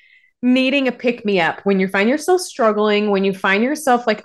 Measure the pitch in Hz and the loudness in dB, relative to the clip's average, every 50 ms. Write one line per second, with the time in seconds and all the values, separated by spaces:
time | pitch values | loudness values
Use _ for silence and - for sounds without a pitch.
0 | _ _ _ _ _ _ _ _ - 247 254 262 262 262 269 285 269 254 247 - | _ _ _ _ _ _ _ _ 0 2 2 2 2 2 0 0 0 -2 -4 -2
1 | - 254 240 - - 208 202 185 170 156 - - - 196 202 190 190 185 - 196 | -2 -4 -4 -2 -2 -2 0 2 0 0 -2 -2 -2 0 0 0 0 0 0 0
2 | 202 226 262 302 311 - 359 359 359 - - - 247 220 208 208 208 214 208 208 | 2 2 0 0 0 0 0 0 0 -4 -4 -2 0 0 2 2 0 2 2 2
3 | 208 208 202 196 196 196 190 190 - 196 190 202 226 254 302 294 - - 247 240 | 2 0 0 0 0 0 -2 -2 -2 0 0 2 0 0 -2 -2 0 0 0 0
4 | 240 - 214 208 - | 0 -2 -4 -2 -2